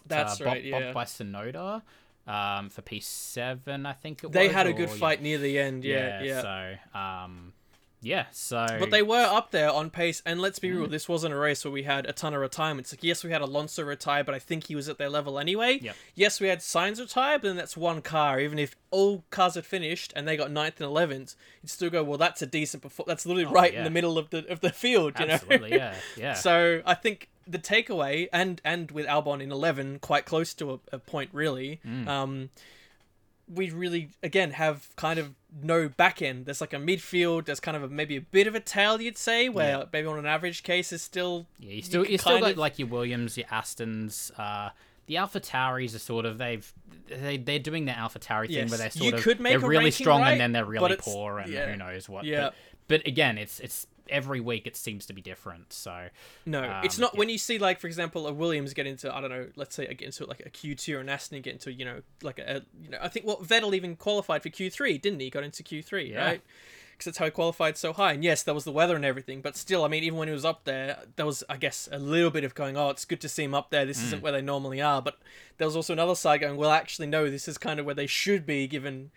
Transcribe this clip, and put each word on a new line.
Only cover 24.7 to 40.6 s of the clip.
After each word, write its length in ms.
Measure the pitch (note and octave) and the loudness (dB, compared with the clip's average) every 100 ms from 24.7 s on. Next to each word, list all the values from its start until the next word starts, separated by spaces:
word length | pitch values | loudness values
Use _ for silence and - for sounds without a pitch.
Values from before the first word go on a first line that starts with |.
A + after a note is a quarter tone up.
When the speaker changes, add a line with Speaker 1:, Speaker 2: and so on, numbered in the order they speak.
Speaker 1:
field," 480 | - A#3+ A3+ D3+ C3+ | 2 6 6 6 2
you 60 | D#3 | 2
know? 80 | |
Speaker 2:
Absolutely, 360 | D#3+ F#3 C4+ A#2+ | 2 4 4 6
yeah, 220 | - A#2+ F#2 - | 2 0 -6 -10
Speaker 1:
<laughs> 100 | - | -6
Speaker 2:
yeah. 160 | C3 | -4
Speaker 1:
So 480 | - F#3 E3+ E3+ E3 F3+ | 2 6 8 6 4 2
I 80 | |
think 340 | E3+ A3+ G3+ - _ - | 2 2 -2 -12 _ -10
the 120 | E3+ | -8
takeaway, 720 | - G#3+ A3+ F#3 C#3 D3+ F3+ | 2 2 2 0 0 0 0
and, 300 | F3 F#3 E3+ | 2 0 0
and 260 | D3+ F3 D#3+ | -2 -2 -4
with 140 | D3+ C#3+ | -6 0
Albon 360 | D3 D3 C#3+ | 2 2 -2
in 100 | C#3 | -4
eleven, 460 | C#3 - C#3 C3+ C#3 | 0 2 0 -4 -6
quite 260 | - D3 | 0 0
close 300 | - D#3+ E3 | 2 0 0
to 180 | - D3 | -4 -6
a, 60 | C3 - | -6 -10
a 60 | C3 | -14
point, 300 | - D3+ C3+ | -8 -8 -6
really, 460 | C#3+ D#3 C3 C3+ D#3 C3 | -2 -2 -2 -6 -10 -10
Speaker 2:
Mm. 200 | B2+ B2+ | -6 -2
Speaker 1:
um, 420 | C#3 C3+ C3+ C3 - - - - _ _ _ _ _ - | -2 -2 -4 -10 -14 -20 -20 -20 _ _ _ _ _ -10
we 180 | F3 F#3+ | -4 -4
really, 400 | D#3+ F3+ E3+ D3+ - | -2 -2 -2 -4 -8
again, 300 | E3 F#3+ E3+ | 0 2 2
have 420 | C#3+ D#3 C#3+ - - | 2 0 0 -8 -4
kind 220 | D#3+ E3 | -2 0
of 160 | C#3+ C3 _ D3+ | -4 -10 _ -8
no 280 | D3+ E3 D#3 | 2 2 2
back 340 | - F3+ - | 4 4 4
end. 240 | C#3+ B2+ C3 | -4 -4 -8
There's, 140 | C#3+ | -6
like, 120 | D3+ | -6
a 40 | C#3+ | -4
midfield, 720 | D3+ F3+ - F3+ E3+ E3 D#3 | 0 0 0 2 4 2 -2
there's 120 | C#3+ | -4
kind 180 | - D3+ | -4 -4
of 60 | |
a, 60 | C3+ | -4
maybe 260 | C#3+ D3+ C#3 | -4 -4 -4
a 40 | |
bit 260 | - F#3+ G#3 | 2 4 4
of 80 | |
a 60 | A3 | 2
tail, 400 | - G#3 G3+ A3 | -2 2 4 4
you'd 180 | A#3 - | -2 -4
say, 300 | - A#3 B3+ | 0 2 2
where 300 | G#3 D3 C#3 | 2 2 2
Speaker 2:
Yeah. 60 | C3+ | -2
Speaker 1:
maybe 140 | D#3 D#3 | -4 -2
on 120 | D3+ | -4
an 60 | D3 | -2
average 360 | D#3 F3 E3 | 0 -2 -6